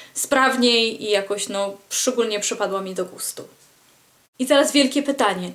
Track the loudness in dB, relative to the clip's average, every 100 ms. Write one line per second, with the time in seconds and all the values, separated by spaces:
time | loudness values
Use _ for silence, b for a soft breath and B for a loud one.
0 | B -8 0 2 2 4 4 4 2 -2
1 | 0 0 0 -6 -4 -4 -6 -8 _ -2
2 | 0 0 -2 -2 -4 -4 -4 -4 -6 -6
3 | -8 -8 -10 -10 -16 _ _ _ _ _
4 | _ _ _ -6 2 4 4 4 2 2
5 | -2 0 0 0 -6